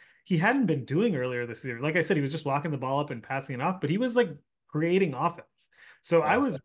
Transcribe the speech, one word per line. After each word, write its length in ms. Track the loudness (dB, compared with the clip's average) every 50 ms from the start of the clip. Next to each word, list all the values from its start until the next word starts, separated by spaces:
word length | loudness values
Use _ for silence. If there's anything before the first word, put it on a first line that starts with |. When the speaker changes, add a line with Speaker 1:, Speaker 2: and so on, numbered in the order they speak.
| -20 _ _ _ _
Speaker 1:
he 120 | 0 0
hadn't 280 | 2 4 4 4 4 2
been 180 | 2 0 -2 -2
doing 320 | -2 0 2 2 2 0
earlier 300 | 0 -2 -2 -2 -4 -4
this 180 | -6 -8 -10 -8
year. 160 | -8 -6 -4
Like 160 | -2 0 2
I 60 | 0
said, 160 | 2 2 2
he 40 | 0
was 120 | 0 0 -4
just 120 | -4 -2
locking 240 | -2 -2 0 -2 -2
the 80 | -4
ball 220 | -4 -2 -2 0 0
up 120 | -2 -2
and 120 | -6 -10 -8
passing 320 | -6 -6 -6 -6 -6 -6
it 60 | -2
off, 180 | -2 -2 -2 -2
but 100 | -2 -2
he 80 | 0
was, 160 | 0 0 2 2
like, 160 | 2 0 0 -2 -10 _ _ _ _ _
creating 460 | _ -2 -2 0 2 4 2 2 2 0
offense. 560 | -2 -2 -2 -2 -4 -12 _ _ -20 -20 _ _ _ -20 -20 -20 _
So 180 | _ 2 2 4
I 140 | 4 4 2
Speaker 2:
Yeah. 60 | 2
Speaker 1:
was 200 | 2 0 -2 -6